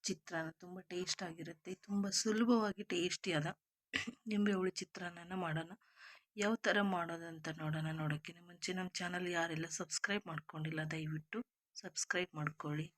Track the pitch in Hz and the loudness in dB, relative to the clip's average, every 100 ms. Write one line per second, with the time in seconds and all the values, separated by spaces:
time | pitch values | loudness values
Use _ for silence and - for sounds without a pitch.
0 | - 180 - 170 160 160 180 185 180 180 | -2 -4 -2 -4 -4 -6 -14 -14 -6 -2
1 | 180 - 180 165 165 170 - 190 - 202 | -2 -2 -4 -6 -8 -8 -8 -10 -2 0
2 | 196 - 226 220 233 233 214 196 202 180 | 2 2 2 4 8 8 6 0 -2 0
3 | 175 - - 160 156 - _ _ _ - | 0 0 0 2 2 -4 _ _ _ -2
4 | - - 226 208 208 196 185 - 180 - | -2 -8 -2 2 4 4 2 0 -8 -6
5 | 175 175 170 185 170 156 165 196 _ - | -8 -8 -8 -4 0 0 -2 -10 _ -20
6 | - - _ - 202 226 226 202 202 180 | -20 -20 _ 0 2 4 6 6 6 2
7 | 170 165 170 165 160 156 156 156 160 160 | 0 -4 -6 -8 -6 -2 0 0 0 0
8 | 156 151 - - - 175 - 185 185 - | 0 -2 -6 -16 -20 -8 -4 -2 -2 -4
9 | 180 180 180 175 170 160 156 156 170 - | -2 -2 0 0 0 0 -4 -6 -4 -2
10 | - 202 180 156 - 160 156 160 160 160 | 0 0 -2 -8 -8 -4 -2 -2 -2 -4
11 | 156 156 156 220 - _ _ - 185 - | -4 -6 -6 -8 -8 _ _ -14 -10 -6
12 | - 180 180 156 151 156 151 147 156 | 0 0 0 -2 -4 -2 -4 -4 -4